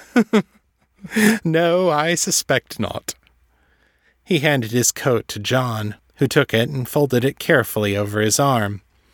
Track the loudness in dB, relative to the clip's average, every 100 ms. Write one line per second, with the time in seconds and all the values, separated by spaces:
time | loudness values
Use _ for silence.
0 | -2 0 2 0 -2 _ _ _ _ _
1 | -6 2 2 2 0 0 2 2 2 0
2 | 0 -2 -2 -4 0 -2 -2 -6 -6 -6
3 | -10 -16 _ _ _ _ _ _ _ _
4 | _ _ -2 0 2 2 0 0 0 0
5 | 0 0 -2 -8 -2 -2 -2 -4 -8 -10
6 | _ _ 0 2 2 0 0 -4 -4 0
7 | 2 2 0 -4 0 2 2 -2 0 0
8 | -2 0 0 2 2 2 -2 -6 -14 _
9 | _